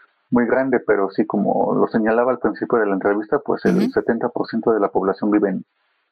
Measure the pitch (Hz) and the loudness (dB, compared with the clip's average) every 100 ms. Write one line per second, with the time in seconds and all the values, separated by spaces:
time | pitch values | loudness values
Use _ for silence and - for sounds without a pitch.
0 | _ _ - 120 117 127 135 123 - 101 | _ _ -2 0 2 0 2 0 2 0
1 | 98 - 107 104 98 101 98 101 101 117 | 0 0 -2 0 0 0 0 0 0 0
2 | 110 113 127 123 117 101 110 120 104 95 | 0 2 0 0 -2 -4 -2 0 0 0
3 | 101 104 107 107 - - 104 185 247 226 | 0 0 0 -4 -2 -2 0 0 0 0
4 | - 233 - - - 113 113 110 98 98 | -2 -2 -2 -4 -6 -2 0 0 0 0
5 | 95 95 104 104 101 95 - _ _ _ | -2 -2 0 2 2 -2 -10 _ _ _
6 | _ | _